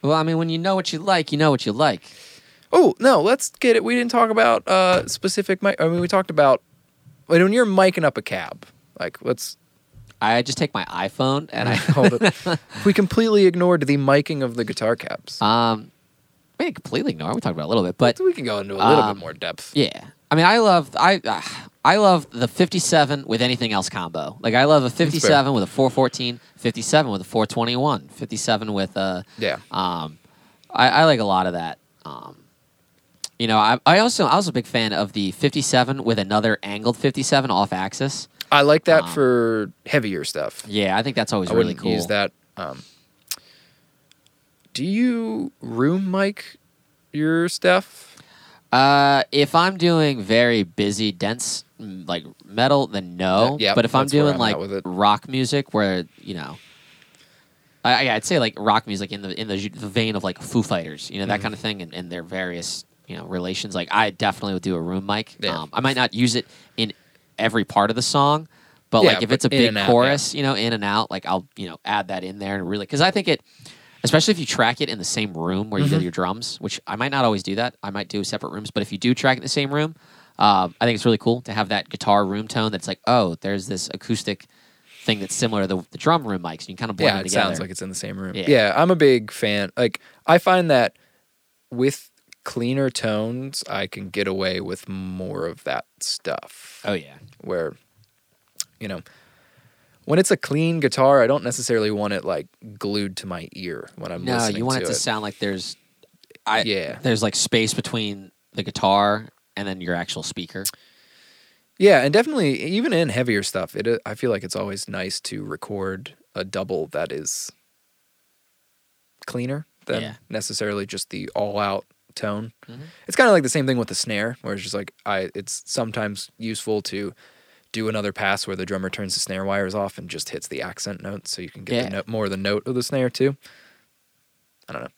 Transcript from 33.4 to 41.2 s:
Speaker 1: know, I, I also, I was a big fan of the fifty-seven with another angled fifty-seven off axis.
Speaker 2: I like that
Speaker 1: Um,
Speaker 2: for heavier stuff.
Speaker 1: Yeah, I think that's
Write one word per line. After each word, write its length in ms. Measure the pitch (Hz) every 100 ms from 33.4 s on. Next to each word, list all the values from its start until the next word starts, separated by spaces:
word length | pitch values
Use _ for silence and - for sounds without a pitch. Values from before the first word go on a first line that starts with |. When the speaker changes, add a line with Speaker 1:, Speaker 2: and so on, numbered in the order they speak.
| 117
Speaker 1:
know, 100 | 110
I, 220 | 107 123 -
I 120 | 180
also, 260 | 226 - 156
I 80 | 165
was 120 | 190
a 40 |
big 140 | 131 117
fan 260 | 123 110
of 200 | 90 101
the 180 | 107 98
fifty-seven 720 | 92 143 147 139 131 127 135
with 160 | 117 110
another 400 | 98 104 110 107
angled 360 | 98 104 113 120
fifty-seven 520 | 139 131 131 143 131
off 240 | 95 101
axis. 540 | 92 95 - 135 - - _ -
Speaker 2:
I 100 | 143
like 220 | 143 156
that 220 | - 160 165
Speaker 1:
Um, 40 |
Speaker 2:
for 640 | 156 131 123 117 110 104 - -
heavier 380 | 147 110 90 71
stuff. 360 | 80 64 - 113
Speaker 1:
Yeah, 280 | 104 98 95
I 60 |
think 140 | 120
that's 180 | 120